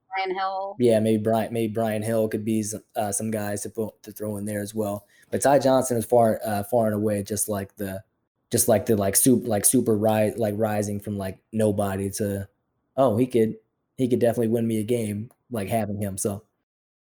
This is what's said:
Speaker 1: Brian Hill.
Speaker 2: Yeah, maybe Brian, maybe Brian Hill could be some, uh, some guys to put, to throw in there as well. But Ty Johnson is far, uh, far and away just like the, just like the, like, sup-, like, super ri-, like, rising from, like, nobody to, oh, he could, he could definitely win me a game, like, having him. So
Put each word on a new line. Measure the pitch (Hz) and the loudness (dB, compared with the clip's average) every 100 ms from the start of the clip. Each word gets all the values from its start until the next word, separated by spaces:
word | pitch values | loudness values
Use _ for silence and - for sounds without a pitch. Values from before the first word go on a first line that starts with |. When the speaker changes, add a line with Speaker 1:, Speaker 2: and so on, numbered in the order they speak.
| _ | _
Speaker 1:
Brian | 190 190 185 | -6 -4 -4
Hill. | 190 190 196 - | -4 -6 -8 0
Speaker 2:
Yeah, | 123 110 | 4 4
maybe | 110 110 | 2 0
Brian, | 107 113 98 | 0 0 -2
maybe | 117 113 | -4 -4
Brian | 107 113 107 | -2 -4 -2
Hill | 107 113 110 | -2 -2 0
could | 110 | -2
be | 107 110 | -2 -2
some, | 104 104 - 120 | -2 -8 -10 -6
uh, | 104 | -4
some | - 110 | -4 -4
guys | 110 104 104 | -6 -6 -6
to | 110 | -8
put, | 113 107 - | -8 -8 -10
to | - | -18
throw | - 107 104 | -10 -8 -6
in | |
there | 104 104 | -6 -6
as | 101 | -6
well. | 110 104 104 - _ _ | -4 -4 -6 -10 _ _
But | 113 | 0
Ty | 135 139 | 4 4
Johnson | 131 131 120 117 | 6 4 2 -2
is | |
far, | 110 120 113 101 | 4 6 6 2
uh, | 110 101 | -2 -4
far | 101 123 110 | 0 2 2
and | 104 | 2
away | 107 101 | 0 0
just | 101 104 - | -2 -4 -4
like | 101 98 - | -4 -6 -8
the, | 98 95 - _ _ _ _ | -8 -8 -14 _ _ _ _
just | 120 - | 0 4
like | 107 113 | 4 4
the, | 104 | 2
like, | 98 | 2
sup-, | - 135 113 113 | 2 4 4 2
like, | 104 | 0
super | - 127 117 107 | 2 2 2 2
ri-, | 107 107 107 107 | 4 4 2 0
like, | 107 104 | -2 0
rising | 110 107 104 101 | -2 -2 -4 -6
from, | 107 101 | -6 -6
like, | 95 - _ | -6 -10 _
nobody | 110 107 101 101 95 98 | 0 2 2 0 -2 -4
to, | - 101 101 101 _ _ _ _ - | -4 -4 -4 -8 _ _ _ _ 0
oh, | 135 107 | 2 2
he | 127 | 2
could, | 117 110 - _ _ _ - | 2 2 -2 _ _ _ -4
he | 127 | 0
could | 120 | 2
definitely | 117 113 113 | 2 2 0
win | 117 113 | 0 0
me | 110 | -2
a | |
game, | 107 120 107 104 110 _ - | -2 -2 -2 -6 -8 _ -10
like, | 113 95 | -8 -4
having | 113 104 101 | -2 -2 -4
him. | 101 98 | -6 -4
So | 110 101 - _ _ _ _ _ | -4 -6 -10 _ _ _ _ _